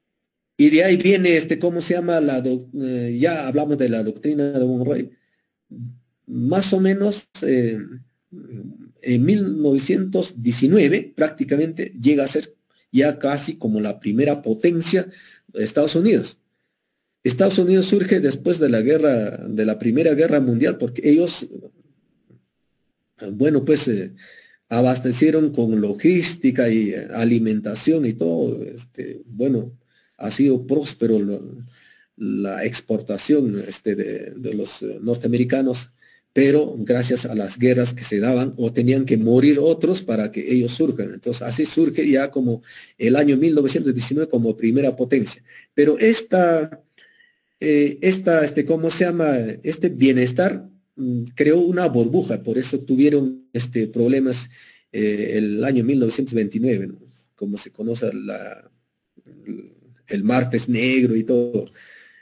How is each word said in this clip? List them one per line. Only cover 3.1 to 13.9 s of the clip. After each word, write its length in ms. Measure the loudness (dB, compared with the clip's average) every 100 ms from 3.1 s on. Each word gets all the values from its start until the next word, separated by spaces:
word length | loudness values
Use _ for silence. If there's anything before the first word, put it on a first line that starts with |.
| 0
ya 280 | 0 0 -2
hablamos 320 | -2 0 0
de 100 | 0
la 140 | 0
doctrina 480 | -4 -4 -4 -2 -2
de 140 | 0 0
Monroe. 440 | 0 -2 -4 -6 _ _ _ _ _ _ -16 -16 -18 _ _ -12
Más 440 | -4 -2 0 0
o 60 | 2
menos, 480 | 2 2 0 -4 -10 -6
eh, 380 | -2 0 0 -4 -10 -16 -20 _ _ -20 -18 -16 -16 -18 -20 _
en 240 | -2 2 4
mil 360 | 2 0 0
novecientos 840 | 0 2 0 -2 -2 -2 -4 -4
diecinueve, 680 | -4 0 4 4 4 2 -2 -2
prácticamente 800 | -2 -2 -2 0 -2 -4 -10 -2
llega 240 | 2 2
a 40 | 2
ser 280 | -4 -6 _ _ _ _
ya 260 | 2 2 0
casi 380 | -2 -2 -4 -6
como 260 | -4 -2
la 180 | -2